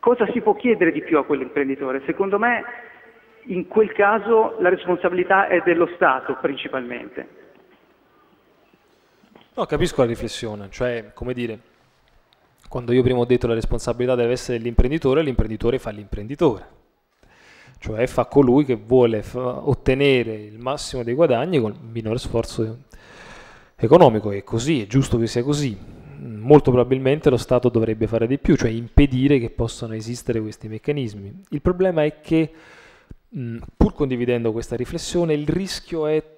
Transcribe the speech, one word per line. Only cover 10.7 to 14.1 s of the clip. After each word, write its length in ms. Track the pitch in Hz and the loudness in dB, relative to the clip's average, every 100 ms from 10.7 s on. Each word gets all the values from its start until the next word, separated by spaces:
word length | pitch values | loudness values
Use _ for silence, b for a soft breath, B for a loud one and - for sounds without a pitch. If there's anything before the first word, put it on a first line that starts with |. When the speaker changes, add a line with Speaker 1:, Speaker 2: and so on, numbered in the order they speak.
Speaker 2:
cioè, 400 | - 123 120 107 | -6 -6 -6 -10
come 220 | - 120 | -12 -10
dire, 240 | 123 120 110 _ _ _ _ _ _ _ _ _ _ - | -6 -8 -8 _ _ _ _ _ _ _ _ _ _ -12
quando 240 | 131 120 | -10 0
io 100 | 123 | 2
prima 160 | 123 127 | 4 2
ho 60 | |
detto 240 | 120 123 120 | 2 2 2
la 60 | |
responsabilità 600 | 113 - 120 - 120 123 | 0 0 -2 -2 -2 -2